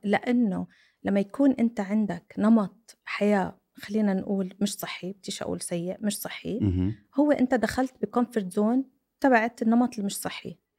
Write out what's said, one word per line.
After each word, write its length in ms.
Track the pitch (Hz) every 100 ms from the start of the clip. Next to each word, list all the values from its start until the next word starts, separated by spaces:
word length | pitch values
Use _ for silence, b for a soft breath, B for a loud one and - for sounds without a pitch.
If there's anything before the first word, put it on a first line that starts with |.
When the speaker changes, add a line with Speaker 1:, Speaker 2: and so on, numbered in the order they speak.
Speaker 1:
لأنه 640 | 202 202 254 247 226 180 180 b b b
لما 160 | 196 202
يكون 320 | 196 - 277
أنت 280 | 247 233 233
عندك 540 | 190 214 208 170 _ -
نمط 600 | 208 226 190 - _ -
حياة، 560 | - - 202 202 175 - _
خلينا 400 | - - 214 208
نقول 400 | 190 - 196 185 -
مش 140 | 202
صحي، 380 | - - - 180
بديش 300 | 202 - -
أقول 180 | - 175
سيء، 360 | - 175 175 185
مش 180 | 208 208
صحي، 420 | - - - 202
Speaker 2:
مهم. 340 | 101 90 92 113 _
Speaker 1:
هو 180 | - 294
أنت 220 | 269 247
دخلت 400 | 254 214 - 262 -
بكومفورت 500 | 208 240 240 233 180
زون 320 | 208 214 254 262 _ _ _
تبعت 420 | 269 233 233 -
النمط 360 | 220 233 247 226
المش 180 | 196 -
صحي، 420 | - - - - _